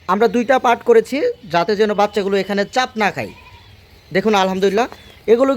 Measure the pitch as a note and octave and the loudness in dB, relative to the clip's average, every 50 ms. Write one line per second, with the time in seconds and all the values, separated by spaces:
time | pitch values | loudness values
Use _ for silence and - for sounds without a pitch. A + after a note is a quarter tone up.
0 | - - F3+ G#3 A3+ A3+ F#3+ A#3+ A#3+ - C4+ C4 C4 B3+ A#3 A#3 - - A#3 A3+ | -6 -4 -2 0 0 0 0 0 0 2 0 2 2 0 0 0 2 4 4 4
1 | A3 - B3+ C#4 F4 B4 A#4 - - F#3 D3 E3+ E3+ G3 G#3+ F#3+ A3 G#3+ G#3 F#3 | 4 2 -2 -4 -2 -4 -4 -6 -10 -4 -2 -2 0 0 0 0 0 0 0 0
2 | G3+ G#3 - A3 F#3+ G3 G3 G3 F#3 F#3+ G3+ G3 G3+ G3 - B3+ B3+ B3+ - A3 | 0 0 0 -2 -2 0 -2 -2 -2 -2 -2 -4 -4 -2 -2 -4 -4 -4 -4 -2
3 | G#3+ F#3+ D#3+ C#3+ A2+ F#2 - - - - - - - - - - - - - - | -2 -2 -2 -4 -10 -10 -10 -18 -20 -20 -20 -20 -20 -20 -20 -20 -20 -20 -20 -20
4 | _ - D3+ F#3 G3 A3 G#3+ G3 F#3+ F#3+ F#3+ F#3+ F#3+ G3 F#3 G#3 B3 - - - | _ -6 -4 -2 0 0 2 2 0 0 -2 0 0 0 0 0 -2 -4 -6 -16
5 | - - - - - - A3 A#3 C4+ C4+ C#4 | -20 -20 -20 -8 0 2 2 4 4 2 0